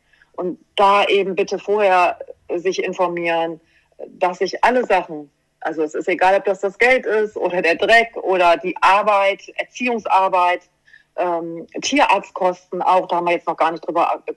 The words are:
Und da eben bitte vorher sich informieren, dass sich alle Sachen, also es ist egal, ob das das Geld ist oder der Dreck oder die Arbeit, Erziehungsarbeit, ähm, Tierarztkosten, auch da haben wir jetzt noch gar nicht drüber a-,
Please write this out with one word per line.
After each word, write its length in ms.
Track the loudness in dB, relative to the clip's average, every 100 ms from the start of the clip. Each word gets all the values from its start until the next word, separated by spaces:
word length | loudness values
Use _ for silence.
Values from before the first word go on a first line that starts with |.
| _ _ _
Und 260 | -8 -8 -8 _ 2
da 280 | 4 4 2
eben 300 | 0 0 -2
bitte 240 | -2 -4
vorher 600 | -2 2 4 4 2 0 -12 -18 -8 -6
sich 260 | -4 -4
informieren, 760 | -6 -2 -2 -2 -2 -2 -4 -8 _ _ _ -20 -16
dass 300 | -4 -4 -2
sich 260 | -6 0
alle 220 | 2 2 0
Sachen, 440 | -2 -2 -12 -14 _ _ _
also 240 | -8 -4
es 100 | -4
ist 140 | -4 -4
egal, 300 | 0 2 2
ob 80 | 0
das 160 | -2
das 160 | -4 0
Geld 280 | 2 2 0
ist 300 | -2 -2 -2
oder 260 | -4 -2
der 140 | -2 0
Dreck 400 | 4 4 2 -4
oder 400 | -2 2 4 2
die 220 | 0 0
Arbeit, 600 | 2 4 4 2 2 -2 -8 -12
Erziehungsarbeit, 1040 | -10 -6 -4 -4 0 0 2 2 0 0 _ _ _ _ _ -6
ähm, 500 | -4 -4 -6 -12 -12 -8
Tierarztkosten, 1000 | -2 0 2 2 -2 -4 -2 -2 -8 -4
auch 260 | 2 2 2
da 100 | -2
haben 80 | 0
wir 80 |
jetzt 140 | -2 -2
noch 100 | -2
gar 140 | -2
nicht 140 | -2 -4
drüber 240 | -2 0
a-, 220 | -2 -6